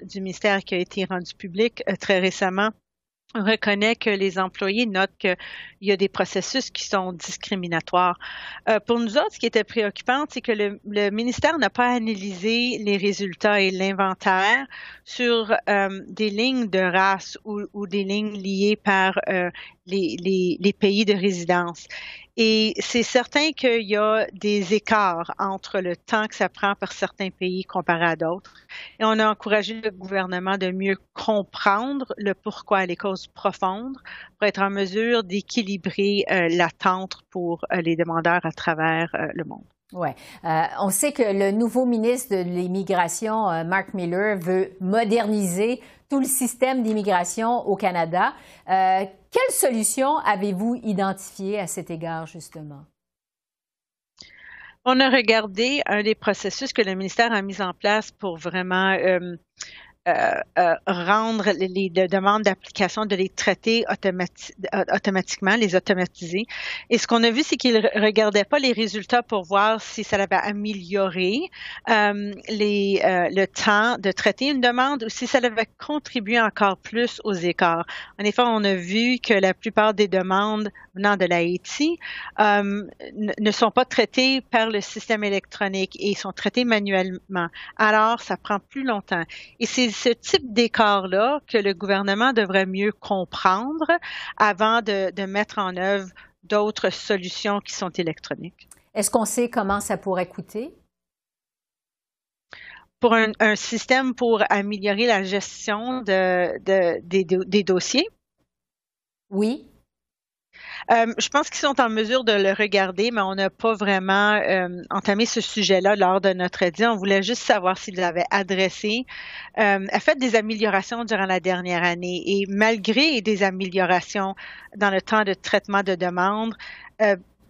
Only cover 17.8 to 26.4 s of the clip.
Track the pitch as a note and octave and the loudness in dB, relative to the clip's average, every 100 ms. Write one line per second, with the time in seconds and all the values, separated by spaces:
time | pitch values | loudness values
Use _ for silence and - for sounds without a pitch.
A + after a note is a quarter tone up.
17.8 | G3+ G3+ F#3+ G3+ G#3+ G#3 F#3+ F#3+ G3+ G#3+ | -6 -4 -2 -2 -4 -6 -4 0 2 2
18.8 | - F#3+ F#3+ F#3+ - F#3+ F3 - - _ | 2 2 2 0 -2 0 -2 -6 -18 _
19.8 | - G3 F3 F3 F3+ F#3+ F3+ E3+ F#3+ G3 | -6 -2 -2 -2 -2 0 0 0 0 2
20.8 | G3+ G3+ G#3 G3+ F#3+ F3+ E3+ F3+ F3 E3+ | 2 2 2 2 0 -2 0 0 0 -6
21.8 | - - - - - - A3 A3 A3 - | -16 -16 -16 -18 -16 0 2 4 2 -2
22.8 | - A#3+ A3+ B3 B3 D4 D4+ - C4 A#3 | -2 -2 2 2 2 0 0 0 0 0
23.8 | G#3 G#3 G#3+ A3 G#3+ F#3+ G#3 G#3 F3+ G#3 | 0 0 2 2 0 -2 0 0 2 0
24.8 | - A3 G3 E3+ E3+ - G3 G3 - G3+ | 2 2 2 0 -6 -4 -4 -4 -6 -4
25.8 | F#3 F3 - A3 G#3+ - | -4 -6 -2 -2 -2 -2